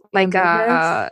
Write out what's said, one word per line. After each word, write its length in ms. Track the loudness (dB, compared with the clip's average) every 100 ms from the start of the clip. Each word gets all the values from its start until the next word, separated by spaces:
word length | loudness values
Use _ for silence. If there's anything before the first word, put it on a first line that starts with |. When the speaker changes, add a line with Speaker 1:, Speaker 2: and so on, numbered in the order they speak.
| _
Speaker 1:
like, 200 | -2 0
Speaker 2:
Laryngoscope? 360 | 2 2 0 0
Speaker 1:
uh, 380 | 0 0 -2 -6